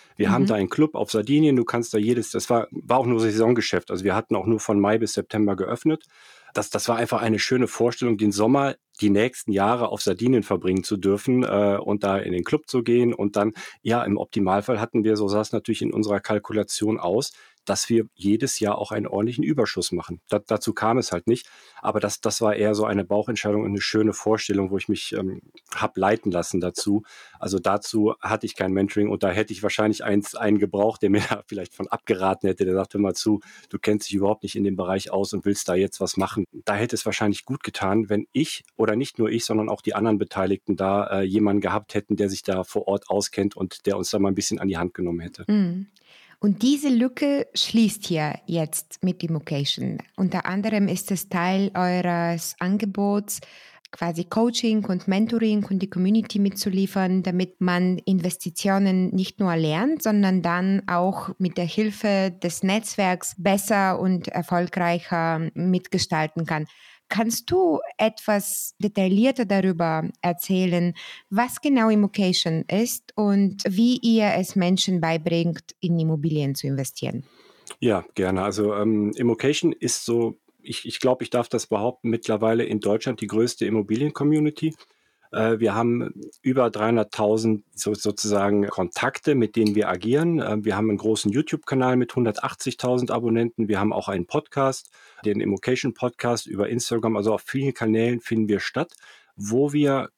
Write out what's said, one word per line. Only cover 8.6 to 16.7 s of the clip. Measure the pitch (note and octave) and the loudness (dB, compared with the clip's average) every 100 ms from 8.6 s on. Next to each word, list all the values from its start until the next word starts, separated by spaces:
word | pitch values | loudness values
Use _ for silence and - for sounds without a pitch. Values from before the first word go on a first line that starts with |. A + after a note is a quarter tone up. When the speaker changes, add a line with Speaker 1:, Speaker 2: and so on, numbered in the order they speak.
| C#3 - _ - | 2 -4 _ -2
Speaker 1:
die | G#2 | 2
nächsten | G2+ B2 - - | 4 2 -2 -2
Jahre | G2 G2+ A#2+ A#2 | 2 2 2 0
auf | G#2 | -2
Sardinien | - F#2 A#2+ B2+ | -2 0 2 2
verbringen | - F#2 F2+ F#2 | 2 0 0 0
zu | - G#2 | 0 0
dürfen, | F#2+ G2+ - B2+ | 2 0 2 2
äh, | A#2 G2+ G#2 G2+ | 2 2 2 2
und | - G#2 | 0 0
da | G2+ G2 | 0 0
in | F#2 | -2
den | F2+ | -4
Club | F2 D3+ - | 0 -2 0
zu | B2+ | -2
gehen. | A#2 A#2+ A#2+ - | 2 4 4 0
Und | G2+ G#2 | -2 0
dann, | G#2 - - - | 0 -2 -14 -8
ja, | - A#2 | -2 0
im | A2 G2+ | 0 -2
Optimalfall | - A2+ F#2 G2 G#2 A2+ | -2 -2 2 0 0 -2
hatten | A2+ A2 | -2 0
wir, | G#2+ G#2+ | 2 2
so | G2+ | 2
sah | G#2 | 0
es | G#2+ | 0
natürlich | A2+ - A2 | -4 -4 -4
in | A#2 | -2
unserer | G#2+ G#2+ G2+ | -2 0 0
Kalkulation | - G#2+ - G#2+ G2+ | 0 -4 -2 -4 -2